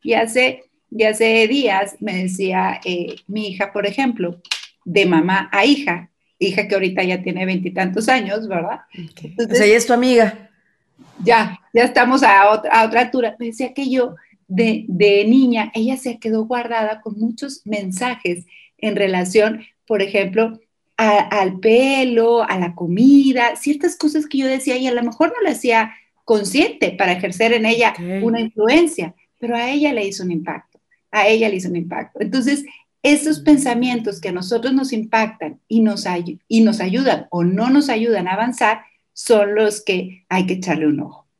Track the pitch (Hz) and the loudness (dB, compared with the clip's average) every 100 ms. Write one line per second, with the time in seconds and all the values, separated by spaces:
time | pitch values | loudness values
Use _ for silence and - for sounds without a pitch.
0 | - 226 226 240 254 254 _ _ _ 220 | 0 -2 0 0 0 -2 _ _ _ -2
1 | 214 220 226 226 220 277 240 190 202 - | 0 2 2 4 2 2 0 0 -4 -8
2 | 208 185 185 185 190 185 190 - 185 175 | -8 -4 -4 -4 -2 0 -2 -4 -6 -6
3 | 170 - - 214 208 185 202 208 196 196 | -8 -12 -10 -8 -8 -6 -6 -4 -4 -2
4 | 262 220 175 175 _ - - _ 180 196 | -4 -2 -6 -8 _ -12 -12 _ -2 0
5 | 185 160 175 190 190 202 254 277 285 170 | 4 2 2 0 0 0 2 2 0 -6
6 | - _ _ _ 196 190 190 196 190 185 | -10 _ _ _ -2 -2 -2 -2 -2 -2
7 | 185 185 180 185 185 185 180 190 185 185 | -2 -4 -6 -6 -4 -4 -4 -4 -4 -2
8 | 226 262 196 208 220 180 175 247 _ - | 0 0 -2 -6 -4 -6 -6 -10 _ -18
9 | 160 - - - 226 - 214 226 226 240 | -18 -18 -14 -8 -2 2 6 4 4 2
10 | 254 240 208 - - _ _ _ _ _ | 4 4 4 0 -20 _ _ _ _ _
11 | - - 190 226 214 185 _ 233 247 - | -20 -4 2 2 2 -8 _ 0 2 2
12 | 240 254 247 196 202 214 208 226 226 226 | 2 4 6 8 6 4 2 2 4 2
13 | 247 262 226 220 233 220 254 277 269 254 | 0 -2 -2 -4 -10 -6 -8 -6 -2 0
14 | 247 - _ _ _ 185 226 220 - 175 | -2 -6 _ _ _ 0 0 0 -4 2
15 | 208 202 214 262 254 226 214 226 226 262 | 4 4 4 4 4 0 -4 -4 -4 -4
16 | 254 226 220 220 220 247 240 226 214 220 | -8 -8 -4 -4 -2 -4 -4 -4 -4 -6
17 | 214 202 226 233 277 - 208 208 190 185 | -10 -6 -6 -6 -12 -14 -8 -8 -6 -6
18 | 247 233 185 175 - - _ _ 220 202 | -6 -4 -6 -6 -12 -20 _ _ -6 -2
19 | 196 185 180 214 214 226 - _ _ 214 | 0 0 2 2 2 -2 -12 _ _ -4
20 | 196 208 190 196 226 220 _ _ _ - | 0 -2 0 0 -2 -4 _ _ _ 0
21 | 220 208 190 208 190 185 220 233 269 269 | 4 4 2 0 -2 0 4 4 4 2
22 | 254 233 226 233 - 190 175 170 170 185 | 2 2 2 2 0 -2 -4 -4 -4 4
23 | 262 277 269 247 240 233 285 294 349 - | 8 8 6 2 0 -2 -4 -2 -2 -2
24 | 302 302 302 269 262 262 269 254 262 240 | -2 -2 -2 -2 -2 -2 -2 -2 -2 -2
25 | 240 - 320 480 370 240 247 226 220 - | -4 0 -2 0 -2 -2 0 2 0 -8
26 | _ _ - 214 202 269 453 - 190 180 | _ _ -2 0 2 0 0 0 -4 0
27 | 190 180 190 185 226 233 220 233 226 175 | -2 0 -4 -2 0 2 0 2 0 -2
28 | 175 190 226 226 226 214 214 302 339 - | -8 -4 -2 -2 -4 0 2 4 2 -2
29 | 170 _ _ _ 233 233 240 285 294 240 | -10 _ _ _ -6 -4 -2 -2 0 -2
30 | 202 196 180 165 175 - _ _ _ _ | -6 -6 -6 -6 -8 -12 _ _ _ _
31 | _ 214 208 220 220 190 180 175 175 175 | _ 0 2 2 0 -2 -4 -6 -6 -10
32 | - - - 262 254 285 - - _ _ | -12 -8 -4 -2 -2 -2 -6 -20 _ _
33 | 277 294 302 302 302 285 269 233 247 240 | 2 2 0 0 4 4 4 -2 -2 -2
34 | 214 196 196 185 185 226 247 269 269 220 | -6 -8 -8 -6 -4 -4 0 -2 -2 -6
35 | 220 226 214 - 156 - _ 226 220 196 | -2 -2 -2 -6 -12 -14 _ 2 2 0
36 | 190 175 175 - _ 226 220 - 185 226 | -4 -6 -6 -14 _ 2 4 2 -2 0
37 | 262 180 - 175 175 190 240 277 277 220 | 0 0 -4 -2 0 0 2 2 2 -2
38 | 233 208 180 196 240 247 214 220 - _ | 0 -2 -2 -2 -2 0 0 0 -8 _
39 | _ - - 220 202 208 214 208 - 185 | _ -14 2 2 4 2 0 -2 -4 -4
40 | 185 - _ 185 180 185 180 156 151 139 | -6 -16 _ -2 -2 -4 -4 0 0 -2
41 | - - _ | -6 -16 _